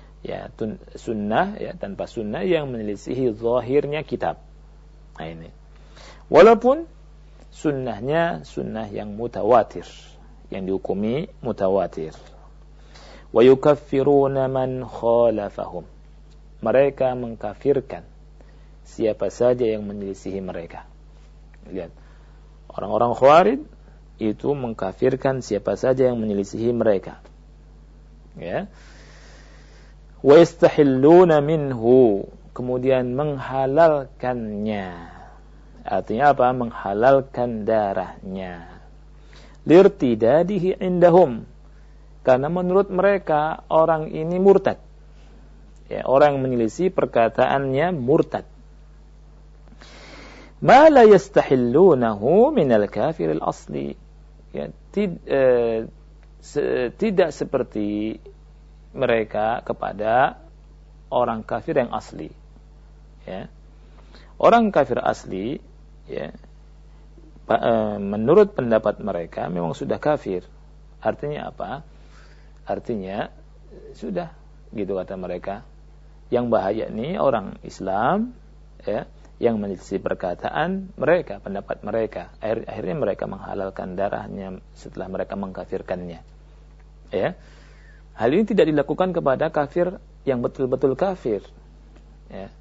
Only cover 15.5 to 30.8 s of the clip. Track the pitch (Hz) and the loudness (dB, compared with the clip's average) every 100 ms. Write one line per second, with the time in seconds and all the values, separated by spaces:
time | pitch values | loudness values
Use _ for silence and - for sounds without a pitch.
15.5 | - 95 87 82 - - - - - - | -10 -12 -12 -16 -20 -20 -20 -20 -20 -20
16.5 | - 110 123 139 135 131 127 120 110 107 | -8 0 2 2 0 -4 -4 -10 -10 -12
17.5 | 98 139 135 - 87 - - - - - | -6 -2 -2 -2 -12 -16 -20 -20 -20 -20
18.5 | - - - - - 110 104 101 - 120 | -20 -20 -20 -18 -4 -4 -2 -6 0 0
19.5 | 123 117 107 101 104 98 95 95 95 92 | 2 0 -2 -6 -10 -10 -10 -10 -10 -10
20.5 | 87 85 - - - - - - - - | -12 -14 -16 -20 -20 -20 -20 -20 -20 -20
21.5 | - - 92 80 - - - - - - | -20 -14 -12 -12 -14 -20 -20 -20 -20 -20
22.5 | - - - 98 107 120 117 135 156 196 | -20 -20 -12 -4 0 0 4 6 8 6
23.5 | 277 - - - - - - 110 104 131 | 0 -6 -20 -20 -20 -20 -6 -6 -4 -4
24.5 | 143 123 110 95 - 127 131 135 135 - | -4 -6 -6 -8 -2 0 0 -2 -4 -4
25.5 | 101 - 101 131 131 127 120 110 101 98 | -6 -4 -2 0 2 0 0 -4 -4 -4
26.5 | 110 117 120 110 98 - - - - - | -4 -2 0 2 0 -2 -18 -20 -20 -20
27.5 | - - - - - - - - - 85 | -20 -20 -20 -20 -20 -20 -20 -20 -16 -8
28.5 | 120 202 - - - - - - - - | -8 -8 -14 -20 -20 -20 -20 -20 -20 -20
29.5 | - - - - - - - 135 151 165 | -20 -20 -20 -20 -20 -20 -2 8 8 8
30.5 | - 160 - | 6 2 4